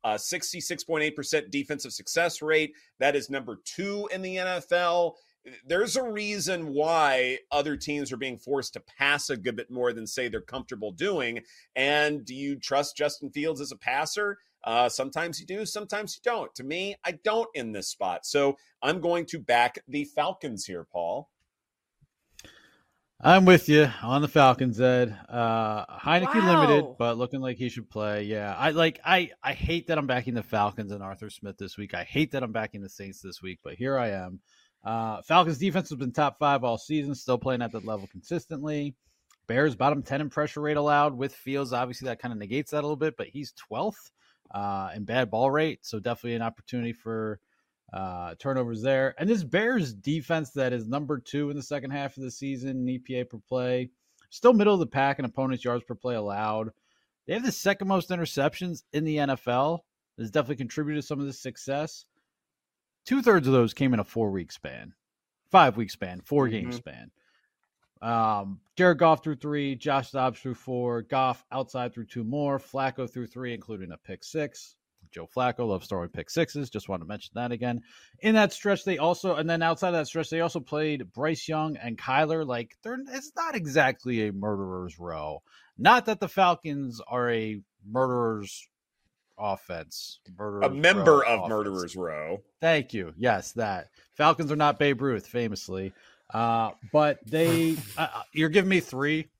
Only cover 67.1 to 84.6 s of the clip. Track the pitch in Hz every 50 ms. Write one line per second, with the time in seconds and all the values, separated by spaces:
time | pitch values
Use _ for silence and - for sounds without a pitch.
67.1 | _ _ _ _ _ _ _ _ _ _ _ _ _ _ _ _ _ _ - 117
68.1 | 117 117 113 110 107 101 101 98 95 - _ _ _ - 180 180 170 135 175 160
69.1 | 160 151 - 156 151 123 - 147 147 147 143 139 135 117 - 147 139 135 123 -
70.1 | - 135 127 127 117 - - 131 120 - - - 127 123 123 123 120 117 107 _
71.1 | 139 131 131 127 127 - _ _ 120 131 131 - - 127 123 120 - 120 113 -
72.1 | - 123 113 110 131 147 147 143 139 135 - - - 135 135 135 127 - 127 117
73.1 | - 127 120 110 _ 123 127 123 117 107 98 - 110 98 95 85 82 - _ -
74.1 | 95 - - - - 160 147 143 _ - - - _ _ _ _ _ _ _ _
75.1 | - 90 82 - _ 127 127 123 120 - 123 113 98 90 - - 101 92 87 85
76.1 | - - 78 - - 165 165 156 - 147 139 120 - 107 - - 98 87 82 80
77.1 | 104 104 - - _ 110 120 120 120 110 120 123 120 120 - _ - - - _
78.1 | _ _ - 214 220 220 208 202 - - - 208 196 - - 196 185 135 151 170
79.1 | 175 - - 190 165 147 156 165 170 165 165 165 165 - - 180 175 165 151 -
80.1 | - 165 160 - 160 165 170 165 - 170 120 - 151 151 156 156 151 135 113 87
81.1 | _ 117 139 160 165 - - - 156 156 156 160 147 - - 120 113 110 - -
82.1 | 131 143 156 151 160 160 156 135 123 120 117 - _ _ _ 220 247 262 269 277
83.1 | 254 269 269 302 _ - 330 330 285 226 165 147 131 151 139 131 127 _ - 127
84.1 | 123 113 107 104 98 98 101 107 104 98